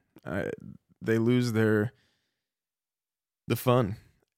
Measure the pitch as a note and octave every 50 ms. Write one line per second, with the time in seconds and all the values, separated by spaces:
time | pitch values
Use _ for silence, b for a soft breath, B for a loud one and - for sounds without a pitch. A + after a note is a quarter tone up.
0 | _ _ _ - - - D#2+ G2 - - - - - - - - _ _ _ -
1 | - G2+ A2+ A2+ A2+ A#2 B2+ B2 B2 A#2+ A2 A2 A2 G#2+ G#2+ G#2+ G#2 A#2+ - _
2 | _ _ _ _ _ _ _ _ _ _ _ _ _ _ _ _ _ _ _ _
3 | _ _ _ _ _ _ _ _ _ - A#2 - - B2+ B2 B2+ A#2+ F2+ G#2+ -
4 | - _ _ _ _ _ _